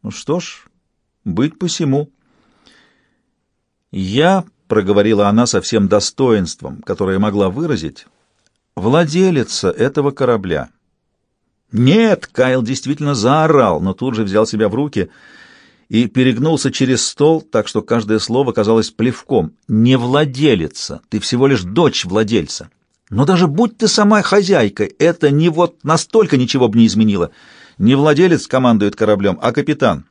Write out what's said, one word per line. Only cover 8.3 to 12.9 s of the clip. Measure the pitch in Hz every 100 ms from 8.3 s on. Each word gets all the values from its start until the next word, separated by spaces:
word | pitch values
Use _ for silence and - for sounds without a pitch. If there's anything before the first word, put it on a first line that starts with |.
| _ _ _ _ -
«владелица | 98 147 165 160 185 151 113 - 95
этого | - 127 135 143
корабля». | 139 131 113 92 76 62 _ _ _ _ _ _ _ _ _ _
«Нет!» — | 110 127 196 226 202 -
Кайл | - 127 131
действительно | 113 131 131